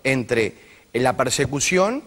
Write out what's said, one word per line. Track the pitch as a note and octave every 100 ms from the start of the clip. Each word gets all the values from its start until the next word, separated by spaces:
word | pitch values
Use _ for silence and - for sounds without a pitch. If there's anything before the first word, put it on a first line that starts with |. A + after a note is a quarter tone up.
entre | C3+ C3 A2+ A#2 G#2 - - - _
la | - B2+
persecución | - B2+ - C3+ C#3+ - F3+ G3 C#4